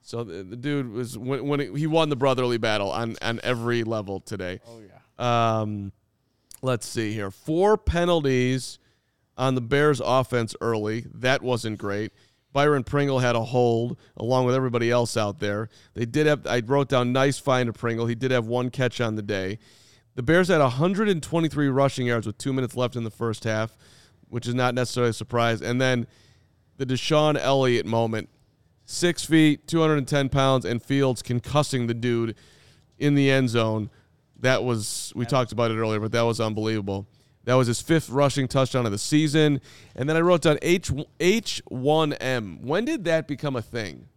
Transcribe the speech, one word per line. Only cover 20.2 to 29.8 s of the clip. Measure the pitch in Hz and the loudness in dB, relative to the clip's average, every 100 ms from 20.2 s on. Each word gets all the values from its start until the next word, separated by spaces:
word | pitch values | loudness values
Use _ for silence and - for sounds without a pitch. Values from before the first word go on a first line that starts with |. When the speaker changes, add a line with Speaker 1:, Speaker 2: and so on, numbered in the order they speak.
Speaker 1:
Bears | 117 165 180 | 2 4 4
had | 170 | 4
a | 139 | 4
hundred | 127 170 190 214 | 4 0 2 0
and | 180 | 0
twenty-three | 139 165 165 143 143 | 0 0 0 0 0
rushing | 131 139 - 123 | 4 2 2 -2
yards | 117 110 | -2 -2
with | 104 | -6
two | 135 | -4
minutes | 131 127 - | -2 -2 -2
left | 123 120 | -4 -2
in | 113 | -8
the | |
first | - 117 110 117 | -6 -6 -4 -4
half, | 110 110 _ - - _ _ _ | -2 -4 _ -20 -20 _ _ _
which | 120 117 | -8 -4
is | |
not | 123 123 123 | 0 0 0
necessarily | 120 - 120 | -2 0 0
a | |
surprise. | 110 - 120 117 113 | -2 -4 0 0 0
And | 87 123 | -2 0
then | 131 127 117 _ _ _ _ _ _ _ | 2 0 -2 _ _ _ _ _ _ _
the | 127 | -4
Deshaun | 127 - 151 151 147 | -4 2 4 4 2
Elliott | 101 139 131 120 82 | 2 2 4 2 0
moment, | 113 117 110 - _ _ _ _ _ | 0 0 -2 -8 _ _ _ _ _
six | _ - 175 170 | _ -2 0 0
feet, | - 160 156 147 - | 2 6 6 4 -2
two | |
hundred | 165 | 0